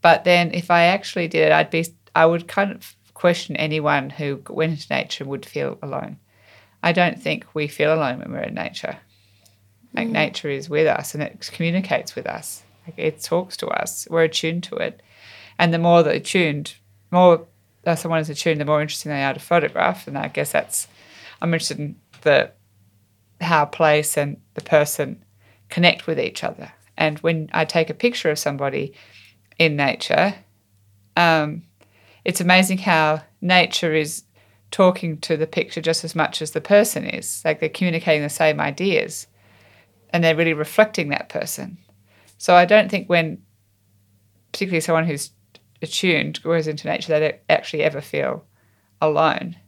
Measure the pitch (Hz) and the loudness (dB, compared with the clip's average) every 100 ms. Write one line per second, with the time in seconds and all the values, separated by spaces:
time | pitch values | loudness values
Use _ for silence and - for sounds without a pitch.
0 | 170 165 180 175 170 175 170 170 170 196 | 6 4 4 2 2 -4 2 4 4 2
1 | - - 165 160 156 156 160 165 165 _ | -4 -6 -2 2 4 4 2 -2 -4 _
2 | _ 160 165 170 170 - 196 - - _ | _ 4 4 4 -4 -4 -4 -4 -18 _
3 | _ - 180 175 - 143 156 156 147 147 | _ 0 0 0 -4 -6 -4 -2 0 0
4 | 135 143 143 139 - - 160 151 - 135 | -2 -8 -8 -8 -8 -4 -2 -4 -4 -4
5 | - - 139 139 - 147 139 - 143 131 | -4 -8 -8 -10 -8 -6 -6 -8 -10 -8
6 | - - _ _ _ - _ _ 170 170 | -10 -14 _ _ _ -20 _ _ 0 2
7 | 175 - 156 156 - 156 147 - 151 160 | 0 0 -6 -6 -6 -6 -6 0 2 2
8 | 143 127 - - - - 85 - - - | 0 -4 -8 -8 -8 -6 -8 -8 -10 -10
9 | _ _ _ _ _ _ _ _ _ - | _ _ _ _ _ _ _ _ _ -8
10 | 233 156 156 - 147 135 151 151 156 - | -4 -2 -2 -4 -8 -8 -4 0 0 0
11 | 143 147 151 - - - 165 180 185 - | -4 -8 -10 -10 -18 -6 -2 -2 -2 -4
12 | - - - - - - _ _ - - | -4 -10 -10 -10 -12 -16 _ _ -18 -4
13 | 156 156 - 170 185 - - - - - | -4 -4 -4 -2 -4 -10 -6 -4 -4 -8
14 | - 165 160 - 160 170 170 - - - | -4 0 0 0 -4 -6 -8 -6 -6 -8
15 | _ _ - - - - 170 165 170 170 | _ _ -20 -20 -20 0 0 2 6 6
16 | 156 - - - 165 147 151 - _ _ | 6 0 0 0 0 -2 -8 -16 _ _
17 | _ 175 180 165 - _ _ _ - 165 | _ 6 6 6 0 _ _ _ -4 -2
18 | 170 160 156 147 170 151 143 151 151 - | 0 -2 -2 -4 -2 0 0 0 0 -6
19 | 151 143 139 139 - 170 147 - - 185 | -6 -4 -2 -4 0 0 0 0 0 0
20 | - 139 147 143 147 147 - - - _ | -8 -8 -6 -4 0 -2 -2 -8 -8 _
21 | - - - - 170 165 - 143 147 - | -20 -20 -20 -6 -2 -2 -4 -8 -10 -12
22 | _ - 151 139 - _ _ _ _ _ | _ -4 2 2 2 _ _ _ _ _
23 | _ _ _ _ 170 160 147 - 160 151 | _ _ _ _ 0 2 2 2 4 4
24 | 151 - 143 147 _ - - 156 147 - | 2 -2 -4 -6 _ -16 2 2 2 -2
25 | 139 - _ _ _ _ _ - 175 - | -6 -8 _ _ _ _ _ 2 2 2
26 | - 156 - - - - - _ _ - | -4 -4 -4 -4 -8 -8 -18 _ _ -2
27 | 156 151 165 165 156 - 156 170 165 165 | -2 0 -2 -2 -2 -4 0 0 -2 0
28 | 240 240 170 151 151 139 139 139 139 - | -2 0 -2 -2 -4 -4 -4 -4 -8 -12
29 | - - - _ _ _ 165 147 139 - | -20 -20 -20 _ _ _ 0 2 -2 -2
30 | - 151 190 190 _ _ _ _ _ _ | 0 2 2 -2 _ _ _ _ _ _
31 | _ - 170 160 151 165 - _ _ _ | _ 2 2 2 0 -8 -16 _ _ _
32 | _ _ - 180 180 185 185 190 196 165 | _ _ -6 -2 4 6 4 0 0 2
33 | 156 151 - _ 175 185 170 - 170 156 | 2 0 -6 _ 2 4 4 0 0 0
34 | 151 - _ _ _ _ _ - 185 185 | -2 -6 _ _ _ _ _ 2 4 4
35 | 170 151 - 156 156 - - - 160 165 | -6 -8 -4 -2 -2 -4 -4 -4 -2 -2
36 | 165 165 151 - 156 160 - 202 233 - | -4 -2 -2 -2 -8 -8 4 4 4 -2
37 | - - - - 160 156 156 - 180 165 | -6 -8 -8 -4 -4 -2 -4 -2 -2 0
38 | 170 151 147 - 160 151 147 143 190 175 | 2 2 0 2 2 2 -4 -2 0 0
39 | - - - _ _ _ _ _ _ _ | -2 -10 -16 _ _ _ _ _ _ _
40 | _ 175 165 160 165 151 151 - 214 214 | _ 2 2 4 2 0 -2 4 4 2
41 | 147 143 - - - - - - _ _ | -4 -4 -6 -8 -8 -8 -12 -14 _ _
42 | _ _ _ _ - 180 175 214 - 196 | _ _ _ _ 6 6 8 6 4 -4
43 | - 175 165 - _ _ _ _ _ _ | 0 0 0 -6 _ _ _ _ _ _
44 | _ _ _ _ _ - 190 170 160 165 | _ _ _ _ _ -8 -2 -2 2 0
45 | 165 147 - _ _ _ _ _ 160 - | 0 -4 -8 _ _ _ _ _ -8 -2
46 | 185 156 147 156 - 165 156 147 - 90 | 2 2 0 -6 -2 -2 -2 -6 -6 -6
47 | - 151 156 - - 156 - 156 156 143 | 0 0 0 -2 0 0 0 -2 -2 -2
48 | 147 147 131 160 _ _ _ _ _ _ | -6 -4 -4 -6 _ _ _ _ _ _
49 | 156 151 160 - 180 170 | 0 4 2 0 -6 -14